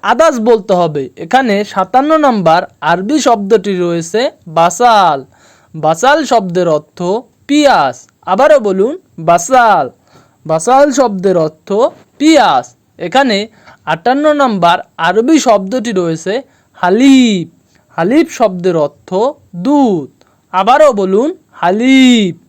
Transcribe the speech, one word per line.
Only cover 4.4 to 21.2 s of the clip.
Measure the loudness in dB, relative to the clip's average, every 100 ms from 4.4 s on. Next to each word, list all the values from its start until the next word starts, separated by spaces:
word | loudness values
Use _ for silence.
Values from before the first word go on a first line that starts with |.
| -6
বাসাল। | 0 0 2 2 4 2 -2 -8 _ _ _ _
বাসাল | -4 -4 0 0 0
শব্দের | 0 -2 0 -2 -2
অর্থ | -2 -6 -10 -6 -6 -8 _ -2
পিয়াস। | 0 2 2 0 -4 _ _
আবারও | -6 0 4 2
বলুন | 2 -2 -2 -4 _ -8
বাসাল। | 0 0 2 2 2 2 -2 _ _ _ _ _ -6
বাসাল | -4 0 2 2
শব্দের | 2 -2 0 -2 0
অর্থ | -2 _ -6 -2 -2 -4 _ _
পিয়াস। | 2 4 4 0 -4 _ _ -12
এখানে | -4 -2 0 -2 -6 _ -20 _
আটান্ন | -8 -4 -2 0 0
নাম্বার | 0 0 0 0 0 -6 -6
আরবি | -2 0 2 0
শব্দটি | 2 0 0 -6 -4
রয়েছে | -4 -4 -6 -6 -8 -8 _ _ _
হালিব। | 0 2 4 4 4 0 -6 _ _ _ _ -4
হালিব | 0 0 0
শব্দের | -2 -2 -2 -4 -2
অর্থ | -4 _ -8 -4 -4 -6 _ -8
দুধ। | -2 2 2 0 -6 _ _ _ _
আবারও | -2 0 4 4
বলুন | 2 -2 -2